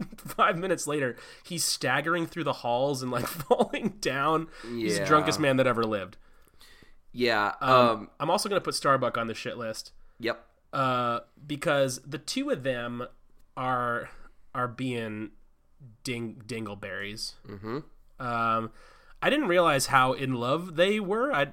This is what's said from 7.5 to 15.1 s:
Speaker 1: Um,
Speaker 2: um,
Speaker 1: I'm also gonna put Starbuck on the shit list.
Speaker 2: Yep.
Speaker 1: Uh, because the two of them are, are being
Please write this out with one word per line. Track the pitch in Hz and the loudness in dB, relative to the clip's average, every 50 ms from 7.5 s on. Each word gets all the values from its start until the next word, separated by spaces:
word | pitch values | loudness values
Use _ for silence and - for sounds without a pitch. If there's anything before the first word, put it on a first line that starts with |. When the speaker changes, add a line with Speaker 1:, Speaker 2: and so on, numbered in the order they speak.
| - - 135 | 0 0 2
Speaker 1:
Um, | 135 131 127 123 117 | 6 8 8 8 8
Speaker 2:
um, | 113 107 104 - - _ | 4 2 -4 -10 -8 _
Speaker 1:
I'm | 143 160 | 0 2
also | 175 208 - 208 | 2 2 2 0
gonna | 196 175 | 0 0
put | - 160 139 | -2 -2 -4
Starbuck | - - 147 135 131 127 117 - | 0 2 4 4 4 2 0 -2
on | 120 117 113 | -2 -4 -4
the | 110 | -6
shit | - - 120 - | -6 -8 -8 -8
list. | 113 117 110 110 - - - - - - - - - | -8 -8 -8 -8 -10 -12 -14 -18 -20 -20 -20 -18 -8
Speaker 2:
Yep. | - - - - - - _ _ _ _ - | -6 -4 -4 -6 -8 -18 _ _ _ _ -4
Speaker 1:
Uh, | 143 135 127 127 123 123 120 117 117 - - _ - - | -2 0 0 2 0 0 0 -2 -2 -4 -8 _ -20 -10
because | 147 147 143 - 170 147 139 139 135 123 - - | -8 -8 -4 -2 0 2 2 2 2 0 -4 -8
the | 139 135 - | -10 -12 -10
two | - - - 262 277 294 | -8 -6 -4 -4 -2 -2
of | 262 151 123 | -2 -2 -2
them | 135 127 120 120 120 120 120 123 - - - - - - - - - _ | -2 -2 -2 -4 -6 -6 -6 -8 -10 -12 -18 -20 -20 -20 -20 -20 -16 _
are, | 135 127 127 127 123 123 120 117 117 117 - - - - - - - - - - | -6 -2 -2 0 0 0 0 -2 -2 -4 -8 -12 -16 -18 -18 -20 -20 -20 -10 -4
are | 135 123 120 | -4 -4 -4
being | 117 - 127 131 123 117 113 110 | -4 -4 -4 -4 -2 -4 -4 -4